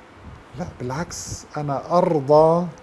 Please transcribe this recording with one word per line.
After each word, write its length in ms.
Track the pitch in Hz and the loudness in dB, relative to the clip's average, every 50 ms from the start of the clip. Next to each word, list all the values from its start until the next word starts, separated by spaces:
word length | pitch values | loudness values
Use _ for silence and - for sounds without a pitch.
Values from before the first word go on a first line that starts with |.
| - - - - - - - - - - - 123 | -20 -20 -20 -20 -20 -20 -20 -20 -20 -18 -14 -14
لا، 60 | 175 160 - - | -12 -12 -12 -12
بالعكس، 680 | 123 123 131 151 175 175 - - - - - - - - - 151 | -10 -8 -8 -8 -8 -10 -10 -14 -14 -14 -14 -14 -16 -14 -10 -8
أنا 400 | 151 143 139 131 - - 165 175 | -6 -6 -6 -6 -4 0 2 2
أرضى 680 | 180 180 165 151 135 135 147 151 160 160 165 175 180 170 143 - | 2 2 0 0 2 4 6 6 6 6 4 2 0 -4 -8 -14